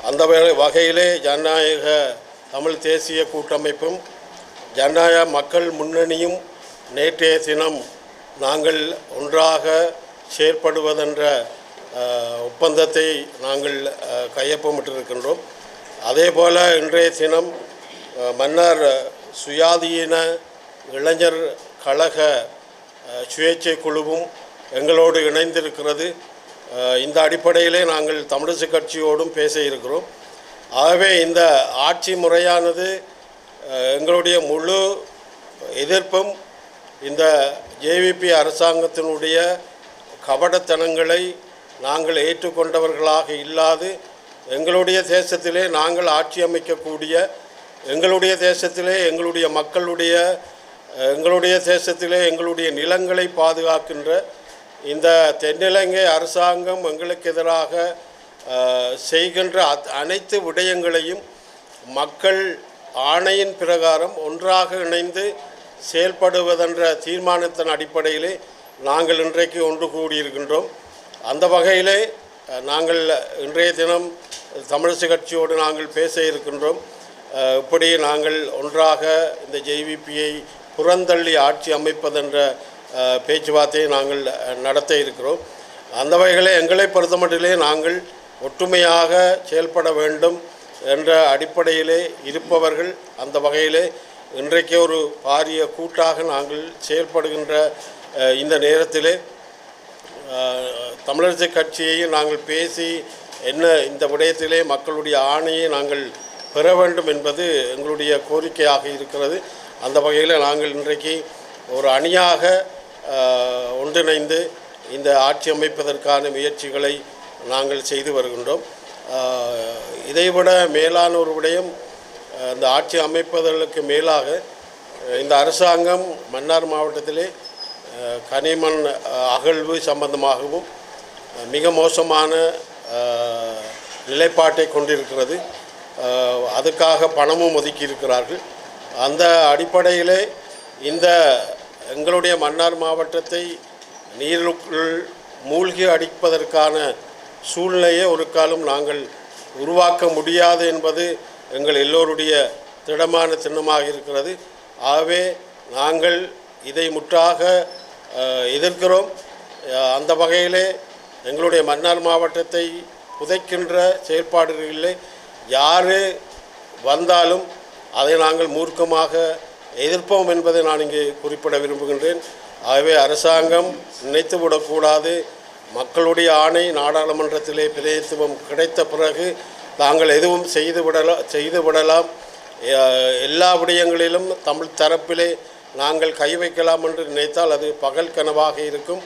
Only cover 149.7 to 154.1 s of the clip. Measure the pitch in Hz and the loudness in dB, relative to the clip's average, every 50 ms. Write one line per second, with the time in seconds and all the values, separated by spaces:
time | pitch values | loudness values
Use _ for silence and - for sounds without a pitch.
149.7 | 170 175 175 175 175 175 175 170 165 156 151 160 170 175 175 175 175 170 170 165 | 2 4 4 4 4 2 0 0 0 0 -2 0 2 4 4 4 4 4 2 -2
150.7 | 165 160 156 160 151 165 175 175 170 175 - - - - - - 131 135 143 151 | -2 0 -2 -2 -2 -2 -4 -4 -6 -8 -12 -20 -20 -20 -18 -12 -8 -4 -2 0
151.7 | 151 139 143 143 151 165 165 156 156 151 156 156 156 143 135 117 - - - - | 2 2 0 2 4 2 2 2 0 -4 -2 2 2 2 2 0 -4 -10 -20 -20
152.7 | - - - - 156 151 165 165 170 170 165 160 160 156 - 151 151 160 156 156 | -20 -18 -8 -8 -2 0 0 2 2 2 2 2 0 -4 -4 -6 -6 -4 0 2
153.7 | 151 147 143 143 143 139 - 147 | 2 2 2 -2 -6 -8 -10 -6